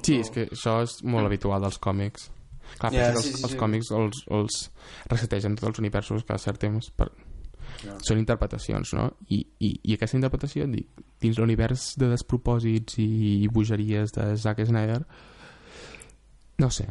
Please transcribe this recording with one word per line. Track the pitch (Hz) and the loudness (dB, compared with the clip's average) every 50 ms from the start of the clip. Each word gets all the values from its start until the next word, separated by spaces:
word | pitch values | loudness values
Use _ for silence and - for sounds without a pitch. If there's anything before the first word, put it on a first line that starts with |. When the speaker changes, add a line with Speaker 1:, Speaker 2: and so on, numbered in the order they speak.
| - | 2
Speaker 1:
Sí, | - 147 | 2 4
Speaker 2:
no. | 120 | 4
Speaker 1:
és | 110 - | 2 0
que | - 120 113 - | -2 -4 -4 -4
això | - - - 113 110 113 | -6 -4 0 2 2 2
és | 120 117 - - - | 0 -2 -4 -4 -2
molt | 123 120 113 107 | 0 2 4 4
Speaker 2:
Mm. | |
Speaker 1:
habitual | 101 101 95 - 98 98 98 | 2 2 0 0 0 2 2
dels | 98 98 - - | 0 0 -2 -2
còmics. | - 98 95 98 101 104 - - - - - - - - - - - - - | -2 -2 0 0 -2 -2 -6 -10 -14 -16 -16 -16 -16 -16 -18 -16 -16 -16 -6
Clar, | - - 113 131 | -4 -2 2 4
Speaker 2:
Ja, | 127 | 4
Speaker 1:
però | 120 | 4
sí | 120 | 4
que | 117 | 4
els, | 117 110 | 2 0
Speaker 2:
sí, | - - | 0 -2
sí, | - - | -2 -4
Speaker 1:
els | 123 | -4
Speaker 2:
sí. | 135 | 0
Speaker 1:
còmics | 127 113 107 107 113 113 - | 0 0 2 2 0 -2 0
els, | 110 113 110 104 101 - - - | 0 0 0 0 -2 -6 -4 -2
els | - 107 104 104 - - - - - - - - - - - - | 0 0 0 0 -2 -6 -8 -10 -14 -18 -20 -18 -18 -14 -4 -2
resetegen | 120 110 117 110 - 101 107 101 104 | 0 0 0 0 0 0 0 0 0
tots | 104 110 | 0 -2
els | 110 110 - | -2 -2 -2
universos | 110 104 - 104 101 - 107 107 - | -2 0 0 -2 -2 -2 -2 -4 -2
cada | - 107 107 | -2 -4 -2
cert | - 101 101 - | -2 -4 -2 -2
temps | - 104 104 110 - - | -2 0 0 -2 -4 -2
per, | - - - - - - - - - - - - - - - - - - - | -2 0 0 0 -2 -10 -16 -16 -14 -14 -14 -14 -14 -14 -12 -12 -12 -12 -12
Speaker 2:
Ja. | 101 101 98 | -12 -12 -4
Speaker 1:
són | - - 110 110 | 0 2 2 2
interpretacions, | 110 117 117 110 107 104 - 110 - - 107 98 92 - - | 4 2 2 0 0 -2 -4 -6 -4 -2 -2 -2 -2 -2 -2
no? | - 110 - - - - | 0 0 -2 -2 -8 -4
I, | - - - - - _ _ | -2 0 0 0 -4 _ _
i, | 110 104 - - - | -2 -2 -2 -2 -2
i | - 107 | -2 0
aquesta | - 113 110 - | 0 0 0 0
interpretació, | 131 131 131 131 135 - 143 - 147 147 | 0 2 0 0 -2 -4 -4 -2 -2 -2
di-, | 139 117 - - - - - - - _ _ | -2 -2 -4 -6 -8 -14 -20 -20 -20 _ _
dins | - 113 113 113 | 0 2 2 4
l'univers | 113 113 113 110 113 113 127 131 - - - | 4 4 4 4 2 2 0 -2 -4 -6 0
de | 135 131 123 | 2 2 2
despropòsits | 120 117 - - - 123 - - 120 117 113 113 113 113 113 - - 113 | 2 0 0 0 -2 0 2 2 2 2 2 2 2 2 0 -2 -2 0
i, | 110 107 110 110 107 104 101 101 104 | 0 2 2 2 4 4 4 4 4
i | 104 | 4
bogeries | 117 110 107 110 110 104 104 107 107 104 107 104 - | 4 4 4 4 2 0 0 0 0 0 0 0 -2
de | 110 107 104 107 | -2 0 0 0
Zack | 107 110 110 107 107 107 | 0 0 0 2 2 2
Snyder, | 117 113 110 107 110 113 123 165 - - - - - - - - - - - - - - - - - - - - - - - - - - - - - - - | 2 4 4 2 2 0 -2 -4 -6 -12 -20 -20 -20 -20 -20 -20 -20 -20 -20 -20 -20 -20 -18 -18 -18 -18 -20 -20 -20 -20 -20 -20 -20 -20 -20 -20 -4 0 2
no | 139 123 | 2 2
sé. | - - 101 101 | 2 -2 -4 -6